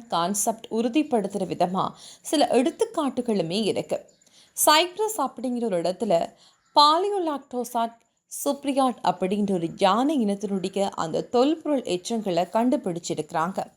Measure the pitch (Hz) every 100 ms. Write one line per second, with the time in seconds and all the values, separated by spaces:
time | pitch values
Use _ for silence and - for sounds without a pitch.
0 | 233 175 175 208 - 220 - 220 240 302
1 | 302 240 196 202 175 156 180 185 - -
2 | - - - 311 - 240 311 330 453 392
3 | 277 254 240 208 165 190 196 - - -
4 | - _ _ _ _ - - 302 349 349
5 | 427 381 262 - 254 240 226 180 170 185
6 | 208 170 - - _ _ _ 302 294 320
7 | 403 403 330 277 - 247 233 240 233 233
8 | _ _ _ - 285 277 277 269 262 233
9 | - 185 185 208 202 185 165 165 190 208
10 | 269 311 208 202 202 196 185 196 196 -
11 | 165 160 170 240 269 320 302 277 - 180
12 | - 233 202 170 180 220 247 269 196 170
13 | - 160 156 165 165 - -